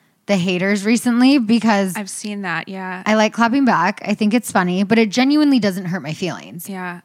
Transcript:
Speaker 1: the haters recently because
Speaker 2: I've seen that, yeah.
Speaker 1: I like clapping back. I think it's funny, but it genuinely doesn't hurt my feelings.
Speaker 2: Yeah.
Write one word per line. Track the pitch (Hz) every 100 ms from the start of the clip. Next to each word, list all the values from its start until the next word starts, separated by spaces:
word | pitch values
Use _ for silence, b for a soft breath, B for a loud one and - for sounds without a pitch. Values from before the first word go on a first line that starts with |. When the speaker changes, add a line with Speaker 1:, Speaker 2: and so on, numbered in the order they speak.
| _ _ -
Speaker 1:
the | 196
haters | 180 180 190 202 202
recently | 233 240 240 254 285
because | 214 233 220 202 190 180
Speaker 2:
I've | 196
seen | - 214 208
that, | 190 165 -
yeah. | 190 185 185 196
Speaker 1:
I | 220
like | 214
clapping | 214 233 277 262
back. | 165 180 - -
I |
think | 208 208
it's | 240 -
funny, | 208 180 180
but | 196 226
it | 220
genuinely | 208 262 294 302 262
doesn't | 202 185 175
hurt | 185
my | 139
feelings. | 156 185 117 - 175 -
Speaker 2:
Yeah. | 190 180 175